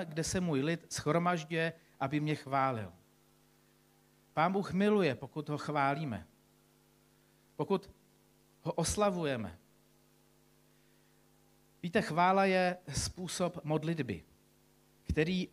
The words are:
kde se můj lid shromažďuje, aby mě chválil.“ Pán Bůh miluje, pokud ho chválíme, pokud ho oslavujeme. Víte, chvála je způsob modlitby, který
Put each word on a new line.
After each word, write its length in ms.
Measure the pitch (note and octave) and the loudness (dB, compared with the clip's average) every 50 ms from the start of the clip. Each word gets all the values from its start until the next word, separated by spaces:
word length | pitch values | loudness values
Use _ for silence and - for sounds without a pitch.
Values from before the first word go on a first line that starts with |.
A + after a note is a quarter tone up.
| F3+ | -2
kde 200 | E3 D3+ E3 D#3 | -4 -4 -4 -4
se 160 | - - F#3+ | -2 -2 -2
můj 220 | F3+ E3+ D3 C3+ | 0 2 0 2
lid 300 | C#3 D#3+ E3+ E3 - - | 2 0 -2 -2 -4 -10
shromažďuje, 800 | - - - D3 D#3 E3+ E3+ F3 F3+ E3 D#3 D#3 E3+ D#3+ E3 E3 E3 - - _ - _ | -10 -4 0 2 2 4 4 2 0 0 -2 -4 -2 -2 -2 -2 -4 -8 -16 _ -6 _
aby 200 | C3+ C3+ D3 D3 | -4 -2 0 0
mě 140 | D3+ D3+ D3+ | 0 0 -2
chválil.“ 580 | C#3+ - C3 C3+ C#3 C3+ C3+ B2+ A2 G2+ F2 - - _ _ _ _ _ _ _ _ _ _ _ _ _ _ _ _ _ _ _ _ _ _ _ _ _ _ _ | -2 -2 0 0 2 2 2 0 -2 -6 -8 -12 -18 _ _ _ _ _ _ _ _ _ _ _ _ _ _ _ _ _ _ _ _ _ _ _ _ _ _ _
Pán 180 | D3+ D#3+ F3+ | 2 2 2
Bůh 200 | F#3+ G3+ E3 C#3+ | 2 -2 -2 -2
miluje, 420 | D#3 F#3+ G3+ G#3 G#3+ G3+ F3+ C#3+ B2 | 0 2 2 4 4 4 2 2 0
pokud 340 | - C#3 - - D#3 D3 D3+ | -2 -8 -10 -10 -10 -6 -6
ho 100 | D3 C#3+ | -6 -6
chválíme, 680 | - - D3+ D3 C#3 C#3 C#3+ D#3 D#3+ C#3 G#2+ F#2 F2 - _ _ _ _ _ _ _ _ _ _ _ _ _ _ _ _ _ _ _ _ _ _ _ _ _ | -4 -4 0 0 2 0 0 -2 -4 -6 -6 -8 -10 -14 _ _ _ _ _ _ _ _ _ _ _ _ _ _ _ _ _ _ _ _ _ _ _ _ _
pokud 340 | - D3 - G3 F3+ - - - _ _ _ _ _ _ _ _ _ _ _ _ _ | -6 -2 0 0 -2 -2 -8 -18 _ _ _ _ _ _ _ _ _ _ _ _ _
ho 100 | _ B3 | _ -4
oslavujeme. 840 | - - E3 - - G#3 G#3 G3+ F3+ F3 E3 C#3+ C3+ A#2+ A2 F#2 F2 - _ _ _ _ _ _ _ _ _ _ _ _ _ _ _ _ _ _ _ _ _ _ _ _ _ _ _ _ _ _ _ _ _ _ _ _ _ _ _ _ _ _ _ _ | -2 -2 -2 0 2 2 2 2 2 0 -2 -2 -2 -2 -4 -8 -10 -14 _ _ _ _ _ _ _ _ _ _ _ _ _ _ _ _ _ _ _ _ _ _ _ _ _ _ _ _ _ _ _ _ _ _ _ _ _ _ _ _ _ _ _ _
Víte, 200 | - F3 E3+ A3 | -8 0 2 2
chvála 420 | A3 - D3+ E3+ F3 F#3 F#3+ G3 G3 | 2 2 2 4 4 6 6 6 4
je 320 | F#3+ F#3 F#3 F#3 F3+ F3+ - - C#3+ | 4 4 4 4 2 0 -2 -8 -8
způsob 720 | C3+ - - - - F3+ F#3 E3 - - F3+ E3+ F3 E3 D#3 | -6 -4 -4 -4 -6 -8 -10 -8 -4 -2 -2 -2 -2 -6 -4
modlitby, 600 | D3+ D#3 D#3 D3 D#3+ E3+ D#3 C3 A#2 F#2+ D#2+ - _ _ _ _ _ _ _ _ _ _ _ _ _ _ _ _ | -2 -2 0 0 -2 -2 -2 -4 -4 -6 -8 -10 _ _ _ _ _ _ _ _ _ _ _ _ _ _ _ _
který 440 | - - D3+ D#3 E3+ F#3 F#3 F3+ - | -2 0 2 2 2 0 -2 -2 -2